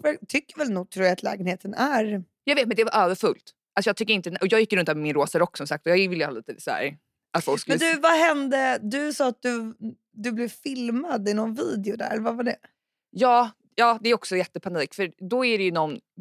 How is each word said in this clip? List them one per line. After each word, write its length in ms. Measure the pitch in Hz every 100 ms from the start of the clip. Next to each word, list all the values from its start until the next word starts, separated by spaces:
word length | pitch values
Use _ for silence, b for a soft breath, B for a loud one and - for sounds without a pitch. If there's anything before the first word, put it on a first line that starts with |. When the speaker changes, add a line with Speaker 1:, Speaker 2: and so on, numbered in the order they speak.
Speaker 1:
Mm. 120 | 302 294
Speaker 2:
ver-, 100 | -
tycker 320 | 285 - -
väl 120 | 269
nog, 200 | 185 185
tror 140 | 185 185
jag, 60 |
att 100 | 180
lägenheten 520 | 190 196 185 190 196
är 480 | 202 269 247 214 202 - _
Speaker 3:
Jag 100 | 277 285
vet, 120 | 233
men 80 | 226
det 80 |
var 80 | 220 220
överfullt. 480 | 180 185 190 - - _ _
Alltså, 140 | 202 208
jag 80 | 202
tycker 180 | 220
inte, 160 | 202 170
och 160 | 180 185
jag 80 | 220
gick 120 | 220
runt 140 | 185 165
med 80 | 151
min 180 | 151
rosa 240 | 143 147 160
rock 180 | 175 -
som 100 | 180
sagt, 200 | 147 165
och 60 |
jag 160 | 180 190
ville 60 | 170
ju 0 |
ha 60 | 147
lite 280 | 113 - 107
så 100 | -
här, 260 | 85 139 151 _ _ _
att 120 | 170
folk 160 | 143 139
skulle 180 | - 269
Speaker 2:
Men 160 | 330
du, 60 | 320
vad 120 | 320 320
hände? 600 | 330 285 269 269 262 240
Du 300 | 208 277 302
sa 160 | - 254
att 140 | -
du, 320 | 247 233 220 - 220 - _
du 200 | 214 240
blev 160 | 220 240
filmad 800 | - 285 254 233 240 339 247 202
i 60 |
någon 200 | 208 226
video 420 | 226 320 220 208 226
där. 220 | - 220
Vad 180 | 226 233
var 80 |
det? 120 | 233 - - _ _ _ _
Speaker 3:
Ja, 400 | 185 254 240 226 _ _
ja, 240 | - 233 226
det 60 | 233
är 40 |
också 220 | 220 - 185
jättepanik. 580 | 175 170 185 170 139
För 180 | - 180 - 185
då 140 | 247
är 140 | 247 214
det 60 |
ju 60 | 185
någon 260 | 170 156 - _ -